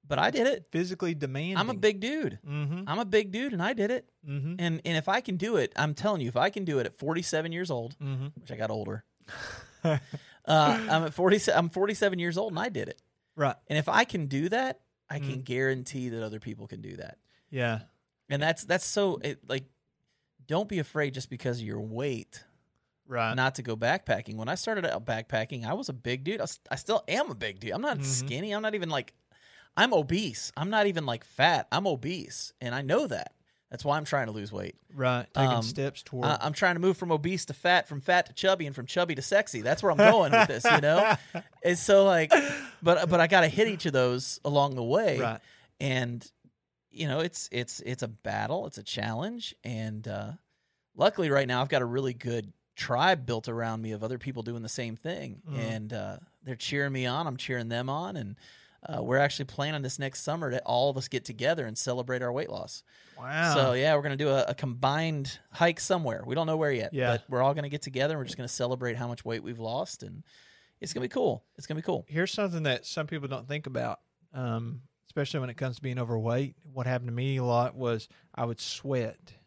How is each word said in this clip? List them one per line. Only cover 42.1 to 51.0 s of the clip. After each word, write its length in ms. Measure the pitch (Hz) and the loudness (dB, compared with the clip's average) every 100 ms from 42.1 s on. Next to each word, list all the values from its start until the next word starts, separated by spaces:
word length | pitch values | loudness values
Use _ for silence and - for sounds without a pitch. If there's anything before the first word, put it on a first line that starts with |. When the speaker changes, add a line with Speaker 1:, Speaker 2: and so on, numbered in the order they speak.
| 175 160 320 285 - - - | 6 8 6 6 -4 -10 0
Speaker 1:
but, 280 | 165 175 175 | 4 4 6
but 100 | 175 | 6
I 80 | 165 | 8
gotta 200 | 190 160 | 8 6
hit 200 | 170 226 | 4 2
each 180 | 190 170 | 2 2
of 80 | |
those 460 | 139 123 123 123 - 143 | 4 4 2 -2 -4 2
along 300 | 143 143 131 | 2 2 0
the 80 | |
way. 360 | 120 165 214 127 | 2 2 4 2
Speaker 2:
Right. 200 | 120 113 _ - _ _ | -2 -4 _ -20 _ _
Speaker 1:
And, 500 | 139 131 120 120 - _ _ _ _ _ _ | -2 0 0 -6 -12 _ _ _ _ _ _
you 160 | - 156 | -6 -2
know, 120 | 139 | 0
it's, 280 | 165 - - | -2 -4 -6
it's, 280 | 113 120 - | -4 -4 -6
it's 220 | - 127 | -6 -6
a 40 | 117 | -6
battle. 580 | 110 - 104 107 165 180 | -8 -6 -4 -2 -4 -6
It's 100 | 120 | -10
a 60 | |
challenge. 720 | 104 - 107 113 185 240 226 - | -8 -6 -4 -4 -6 -8 -12 -12
And, 440 | 117 113 110 107 110 | -8 -6 -6 -6 -8
uh, 240 | 104 107 156 _ _ _ _ _ | -8 -8 -12 _ _ _ _ _
luckily 340 | - | 2